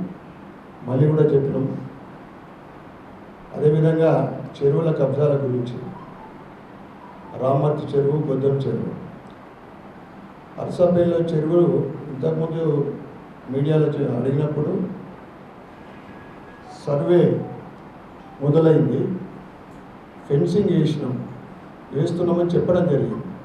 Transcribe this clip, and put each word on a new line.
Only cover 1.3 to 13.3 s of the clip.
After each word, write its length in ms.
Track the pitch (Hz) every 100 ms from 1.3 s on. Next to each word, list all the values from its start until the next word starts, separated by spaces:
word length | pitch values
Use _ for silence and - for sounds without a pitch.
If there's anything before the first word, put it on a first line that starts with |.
చెప్పినాం. 340 | 139 - 131 131 - - - - - - - - - - - - - - - - - - -
అదేవిధంగా 560 | 151 156 160 160 160 131 131 - - -
చెరువుల 320 | 139 160 165 -
కబ్జాల 340 | 135 - 147 139 127
గురించి, 320 | 123 120 - - - - - - - - - - - - - - - - 113
రామర్తి 420 | 131 143 151 147 -
చెరువు, 240 | 139 139 147 135
గొద్దం 260 | 131 139 135 123
చెరువు, 260 | - - - - - - - - - - - - - - - - - - -
అరసపల్లిలో 580 | - - 175 175 175 165 165
చెరువులు 380 | 156 156 175 175 - - - -
ఇంతకుముందు 520 | 123 160 160 160 160 160 143 - - - - -